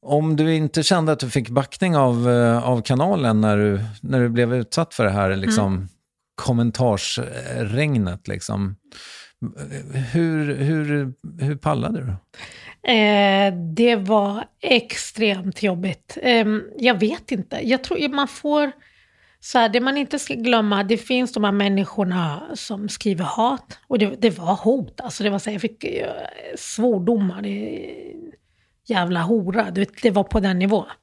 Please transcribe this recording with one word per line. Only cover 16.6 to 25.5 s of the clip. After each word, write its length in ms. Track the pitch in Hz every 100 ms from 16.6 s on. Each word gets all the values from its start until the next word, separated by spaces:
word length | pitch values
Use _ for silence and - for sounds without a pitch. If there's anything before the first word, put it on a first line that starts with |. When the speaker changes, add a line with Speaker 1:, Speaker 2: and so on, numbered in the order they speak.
| - -
Speaker 2:
jag 220 | 247 214
vet 320 | 214 330 -
inte. 280 | 226 - - 240
Jag 140 | 262
tror 260 | 262 - 285
man 180 | 285 277
får 440 | - 294 294 294 - _ _ _ _ _ _
så 200 | - 254
här, 100 | 226
det 120 | 226
man 160 | 254 277
inte 220 | 277 294
ska 140 | -
glömma, 500 | 269 233 233 214 202
det 140 | 196 226
finns 360 | - 254 254
de 100 | -
här 80 | 208
människorna 920 | 202 202 196 190 - 185 180 165 147 320
som 360 | 277 - 202 208
skriver 360 | - 214 180 175
hat. 540 | - 233 269 - - _
Och 120 | 247
det, 220 | 202 -
det 80 | 220
var 260 | 175 170 190
hot. 460 | 208 269 170 -
Alltså 220 | 254 -
det 60 | 208
var 100 | 196
så 100 |
här, 60 | -